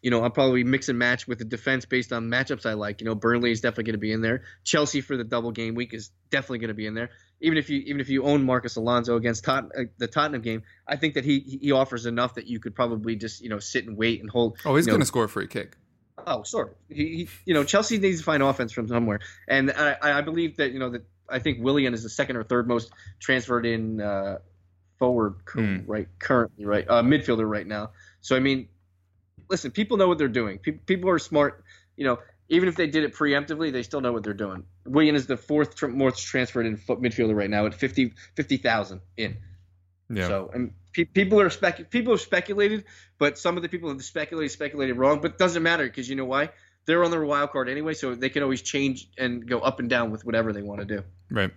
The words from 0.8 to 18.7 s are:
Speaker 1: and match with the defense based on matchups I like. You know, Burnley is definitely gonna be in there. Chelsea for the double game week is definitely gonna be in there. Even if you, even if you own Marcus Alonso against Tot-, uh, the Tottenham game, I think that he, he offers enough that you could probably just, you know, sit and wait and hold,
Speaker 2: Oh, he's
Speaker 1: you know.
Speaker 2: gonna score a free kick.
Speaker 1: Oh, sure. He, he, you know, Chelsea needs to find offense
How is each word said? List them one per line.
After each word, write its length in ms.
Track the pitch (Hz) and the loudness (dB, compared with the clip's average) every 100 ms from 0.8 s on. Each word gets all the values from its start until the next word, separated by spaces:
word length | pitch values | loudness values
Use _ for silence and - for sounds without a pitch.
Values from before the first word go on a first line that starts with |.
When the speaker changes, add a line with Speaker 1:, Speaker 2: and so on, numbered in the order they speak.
| 131 | 0
Speaker 1:
and 80 | 120 | 0
match 280 | 123 123 - | 2 0 -2
with 100 | 117 | -8
the 60 | 113 | -6
defense 400 | 117 - 131 120 | -6 -2 -2 0
based 260 | 127 123 | -2 -2
on 180 | 120 113 | -4 -2
matchups 360 | 120 131 - 117 | -2 -2 -4 -2
I 80 | |
like. 260 | 107 104 104 | -4 -4 -6
You 40 | 110 | -4
know, 100 | 110 | 0
Burnley 360 | 117 120 120 | 2 2 2
is 100 | 113 | 0
definitely 240 | 123 117 113 | -2 -2 -4
gonna 120 | 107 | -4
be 120 | 107 | -2
in 100 | 110 | -2
there. 220 | 113 123 - - | 0 -2 -4 -14
Chelsea 380 | - 160 147 143 | 0 2 2 -2
for 140 | 135 135 | -4 -6
the 80 | |
double 280 | 113 120 117 | -2 -4 -4
game 240 | 113 113 117 | -6 -6 -4
week 180 | 123 | -6
is 160 | 113 104 _ _ | -10 -16 _ _
definitely 280 | 139 135 123 | -4 -4 -6
gonna 140 | 113 | -6
be 140 | 107 107 | -6 -8
in 60 | 110 | -6
there. 160 | 120 - _ _ | -8 -12 _ _
Even 160 | 156 160 | 0 0
if 120 | 147 | 0
you, 100 | 143 135 | -4 -4
even 140 | 143 | -6
if 80 | 131 | -2
you 140 | 135 | 0
own 200 | 135 147 | 4 4
Marcus 320 | 131 127 120 117 | 4 2 0 -4
Alonso 400 | 113 120 120 120 | 2 2 2 2
against 260 | 117 113 | 2 -2
Tot-, 260 | - 135 107 - | 0 -2 -2 -6
uh, 60 | 120 _ | -8 _
the 100 | 120 | -4
Tottenham 340 | - 151 139 | 0 0 -2
game, 220 | 113 113 110 _ - | -4 -6 -8 _ -8
I 80 | 143 | -2
think 180 | 156 143 | 0 0
that 80 | 135 | 0
he, 340 | 139 135 135 | 0 0 -6
he 100 | 143 | 2
offers 340 | 135 135 123 117 | 2 2 -2 -4
enough 300 | 117 123 - | -2 -2 -2
that 120 | 107 | -10
you 120 | 117 | -10
could 140 | 117 101 | -10 -2
probably 400 | 123 113 110 113 | 0 0 -4 -4
just, 260 | 110 - | -6 -10
you 80 | 120 | -8
know, 100 | 104 | -8
sit 260 | 98 131 110 | -4 -4 -4
and 80 | 104 | -2
wait 240 | 113 113 | 0 0
and 80 | 107 | -2
hold, 280 | 120 117 110 151 | 0 0 0 2
Speaker 2:
Oh, 100 | 143 | 2
he's 100 | 120 | 4
Speaker 1:
you 60 | |
know. 40 | 104 | 2
Speaker 2:
gonna 80 | 131 | 2
score 180 | 127 107 | 0 -2
a 40 | |
free 180 | - 101 | -2 -6
kick. 300 | 120 - _ _ _ _ - - | -8 -10 _ _ _ _ -16 -6
Speaker 1:
Oh, 160 | 123 | -6
sure. 300 | 101 226 139 - _ | -4 -6 -6 -8 _
He, 80 | 147 156 165 | -6 -4 -4
he, 120 | 170 - - | -10 -12 0
you 80 | |
know, 100 | 160 143 | 2 4
Chelsea 320 | 202 214 226 | 2 2 2
needs 200 | 196 175 | 2 2
to 40 | |
find 180 | 156 151 | 2 4
offense 300 | 139 135 120 | 4 2 -2